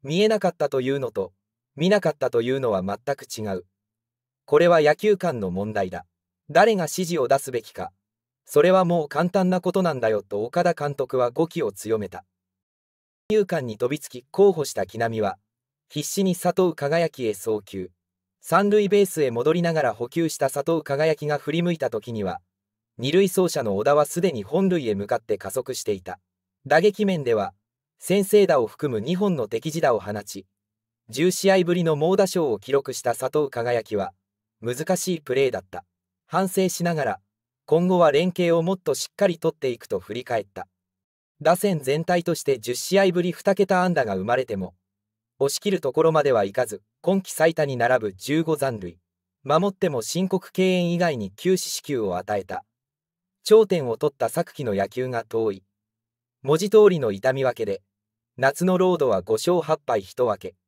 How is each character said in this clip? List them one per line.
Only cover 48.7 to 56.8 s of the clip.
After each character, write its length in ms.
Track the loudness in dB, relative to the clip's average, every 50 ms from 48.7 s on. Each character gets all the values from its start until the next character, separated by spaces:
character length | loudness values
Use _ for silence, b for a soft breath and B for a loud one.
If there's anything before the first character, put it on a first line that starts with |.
| -4 -6
塁。 200 | -10 -12 -14 _ _ _ _ _ _ _ _ _ _
守 300 | 0 2 2 2 0 -2
っ 40 |
て 120 | _ -2 -2
も 140 | -2 -4 -6
申 260 | -4 -4 -4 -2 0
告 240 | -2 -4 -4 -6 _
敬 100 | 0 0
遠 300 | 2 2 0 0 -2 0
以 60 | 0
外 180 | 0 0 -2
に 160 | -2 -6 -10 -10
九 220 | -6 0 0 0
四 140 | 0 -2 -6
死 120 | -8 -10 _
球 180 | -4 -4 -2
を 180 | -2 -2 -4 -4
与 200 | -4 -4 -4 -4
え 60 | -4
た。 200 | -6 -10 -12 -12 _ _ _ _ _ _ _ _ _ _ _ _ _ _ _ _
頂 240 | 6 6 6 6
点 220 | 6 2 -2 -2 -4
を 80 | -4
取 160 | -2 -2 -4 -2
っ 20 |
た 140 | _ -4 -2
昨 240 | -2 -4 -6 -6 -6
季 120 | -8 -4
の 100 | -2 0
野 140 | 0 -2 -2
球 200 | -2 -6 -6 -4
が 160 | -4 -6 -8
遠 280 | _ -4 -2 -2 -2 -2
い。 120 | -4 _ _ _ _ _ _ _ _ _ _ _ _ _ _ _ _ _
文 160 | 0 0 0
字 100 | 0 4
通 180 | 6 8